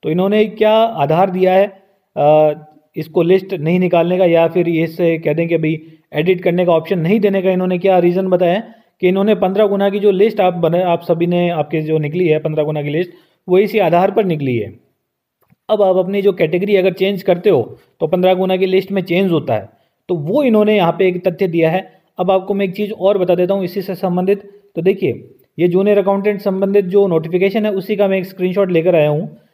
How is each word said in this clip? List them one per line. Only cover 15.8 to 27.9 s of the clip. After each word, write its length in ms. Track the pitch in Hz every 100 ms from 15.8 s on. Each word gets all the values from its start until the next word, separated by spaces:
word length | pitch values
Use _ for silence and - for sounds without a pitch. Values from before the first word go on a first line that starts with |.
आप 160 | 196 185
अपनी 240 | 180 202
जो 120 | 196
category 420 | 185 165 175 202 196
अगर 180 | 185
change 300 | 180 190 196
करते 260 | - 175 208
हो 120 | 156 107 - _ _
तो 80 | 160
पन्द्रह 260 | 180 185
गुना 240 | 185 185 185
की 80 | 190
list 260 | 190 185
में 100 | 196
change 300 | 185 170 196
होता 220 | 165 -
है, 160 | 113 101 _ _ _ _
तो 60 | 175
वो 280 | 147 240
इन्होंने 320 | 277 214 214 214
यहाँ 160 | 170
पे 160 | 165 190
एक 200 | 180 185
तथ्य 200 | 165 190
दिया 220 | 165 160
है। 200 | 180 190 _ _ -
अब 120 | 180
आपको 220 | 190 185
मैं 120 | 196 196
एक 100 | 180
चीज़ 160 | 208
और 260 | 214 190 208
बता 180 | 180 175
देता 180 | 180
हूँ 100 | 196
इसी 180 | 180 196
से 140 | 185 180
संबंधित। 560 | 185 180 185 202 - - _ -
तो 60 |
देखिए 520 | 175 196 165 117 - _ _ -
ये 80 | 175
junior 300 | 175 202 202
accountant 420 | 190 196 202 208
संबंधित 440 | 202 190 196 202 185
जो 200 | 196 196
notification 580 | 165 160 175 196 220 214
है 60 |
उसी 240 | 190 190